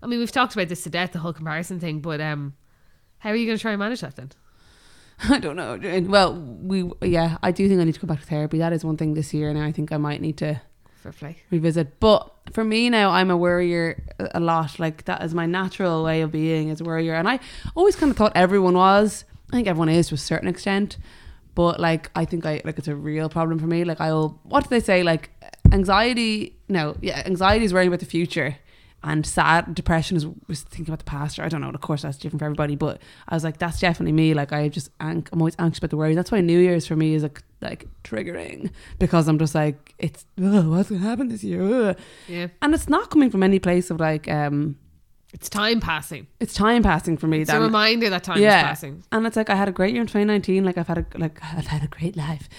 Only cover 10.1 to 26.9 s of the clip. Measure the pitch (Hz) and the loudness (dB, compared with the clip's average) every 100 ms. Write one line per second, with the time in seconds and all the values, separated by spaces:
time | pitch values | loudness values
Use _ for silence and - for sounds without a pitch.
10.1 | 147 160 143 151 143 - _ _ _ - | -4 -6 -4 -4 -6 -10 _ _ _ -20
11.1 | - 147 165 - 170 165 160 147 - 220 | -16 -18 -16 -4 0 0 0 -2 2 4
12.1 | 202 - - - - 220 220 240 233 196 | 4 2 -18 -10 -4 0 2 2 4 4
13.1 | 180 185 175 175 175 175 170 165 - - | 4 4 2 2 2 0 0 -2 -6 -10
14.1 | - 190 170 170 165 156 - 165 156 - | -8 -6 -2 0 0 -2 -4 -6 -6 -8
15.1 | 180 165 170 170 185 190 - 185 160 160 | -6 -4 -2 -2 -2 -4 -2 -2 0 0
16.1 | 160 160 160 160 160 156 156 170 160 165 | 0 0 -2 0 0 -2 -4 -4 -2 -2
17.1 | 160 185 254 - - - - 392 - 294 | 0 0 -2 -6 -14 -6 2 2 4 2
18.1 | 226 214 - 180 202 185 180 190 202 214 | 4 4 4 4 4 4 6 6 6 4
19.1 | - - - - 247 208 160 160 165 160 | 0 -16 -20 -4 -2 0 2 4 4 2
20.1 | 143 - 160 185 175 202 196 208 - - | 0 -4 -4 -2 -4 -2 -2 -2 -6 -16
21.1 | - - - - - 170 - 170 160 - | -18 -20 -20 -8 0 2 2 0 0 -2
22.1 | - 165 170 160 151 160 156 151 143 151 | -4 -4 -4 -4 -4 -6 -8 -6 -6 -4
23.1 | 156 156 160 165 160 160 170 175 160 160 | -4 -2 -2 -2 0 0 0 0 -2 0
24.1 | 156 156 - - 262 277 240 226 185 175 | 0 0 -4 -2 0 2 0 2 2 4
25.1 | 160 - - - - - 202 190 196 240 | 0 -2 -20 -20 4 6 6 4 2 2
26.1 | 240 226 214 - - - 185 151 | 2 0 -2 -6 -12 -4 -2 -2